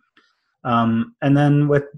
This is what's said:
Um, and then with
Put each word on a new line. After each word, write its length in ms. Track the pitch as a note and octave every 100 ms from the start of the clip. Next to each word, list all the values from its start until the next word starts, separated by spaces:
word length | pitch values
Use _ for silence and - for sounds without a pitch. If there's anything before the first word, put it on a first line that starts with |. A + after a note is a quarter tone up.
| _ _ _ _ _ _
Um, 520 | B2 A#2 A#2 A2+ A#2 _
and 160 | C#3+ C#3+
then 320 | D3 D3 D3
with 140 | C#3+ C#3+